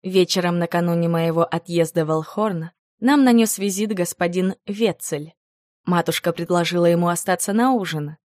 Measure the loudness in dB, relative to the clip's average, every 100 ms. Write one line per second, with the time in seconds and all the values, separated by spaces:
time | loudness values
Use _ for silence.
0 | 2 2 2 2 0 0 0 0 0 0
1 | 0 0 0 0 0 -2 -2 0 0 0
2 | 0 -2 -2 -4 -2 -4 -8 _ _ _
3 | 2 4 6 4 2 0 -4 -2 -4 -2
4 | -4 -2 -2 0 -2 -4 -10 -2 -2 -2
5 | -8 -8 -10 _ _ _ _ _ -2 0
6 | 0 -2 -4 -4 -2 0 0 2 2 4
7 | 2 -2 -2 -2 0 0 2 0 -2 -6
8 | -8 -12